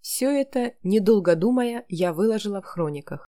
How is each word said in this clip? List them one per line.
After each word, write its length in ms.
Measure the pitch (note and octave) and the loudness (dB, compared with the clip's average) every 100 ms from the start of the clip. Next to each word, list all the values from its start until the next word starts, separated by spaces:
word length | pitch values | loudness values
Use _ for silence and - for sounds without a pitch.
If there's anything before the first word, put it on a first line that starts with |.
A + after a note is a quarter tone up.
Всё 300 | - - C4 | -8 -2 0
это, 440 | C#4+ C#4 B3+ A#3+ - | 0 0 -2 -4 -6
недолго 540 | F3+ G#3+ G3 A3 F3 E3 | 0 2 4 4 4 2
думая, 480 | G3+ B3 A#3+ A#3 A#3+ | 2 2 0 -4 -8
я 240 | E3 F3+ | -2 -2
выложила 480 | D#3+ A3 A3 G#3 G3 | 0 0 0 -4 -8
в 60 | - | -10
хрониках. 600 | - D#3+ D3 - C#3+ - | -6 -6 -6 -12 -14 -14